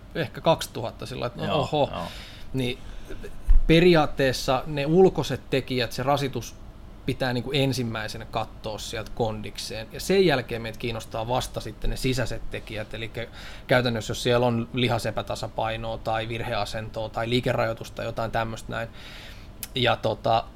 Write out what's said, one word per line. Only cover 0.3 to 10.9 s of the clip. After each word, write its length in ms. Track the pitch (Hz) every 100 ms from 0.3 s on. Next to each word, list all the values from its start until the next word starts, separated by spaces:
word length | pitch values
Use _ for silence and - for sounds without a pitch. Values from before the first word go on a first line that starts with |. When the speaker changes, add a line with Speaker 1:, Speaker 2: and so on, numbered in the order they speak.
| -
Speaker 1:
kaksituhatta, 680 | 165 156 - 117 113 - 107
sillä 200 | 131 120
että 140 | 156
no 60 | 156
Speaker 2:
Joo, 120 | 151
Speaker 1:
oho. 320 | - 151 127
Speaker 2:
joo. 100 | 92 82 - - - -
Speaker 1:
Niin 260 | 131 123 - - - - 107 - - - - -
periaatteessa 960 | 165 180 156 143 - 135 117 - 127 156
ne 200 | 147 143
ulkoiset 540 | 175 185 160 147 127 -
tekijät, 420 | 135 127 123 113
se 100 | -
rasitus 520 | 127 147 139 127 - - - - - - -
pitää 260 | 123 131
niinku 180 | 123 127
ensimmäisenä 680 | 147 135 127 117 113 107 113
katsoa 540 | 110 113 107 - 110 104
sieltä 320 | - 113 107
kondikseen, 720 | - 110 107 104 - - 110 113
ja 80 | 131
sen 260 | - 190 180
jälkeen 360 | 131 120 117
meitä 160 | 113 107
kiinnostaa 500 | 120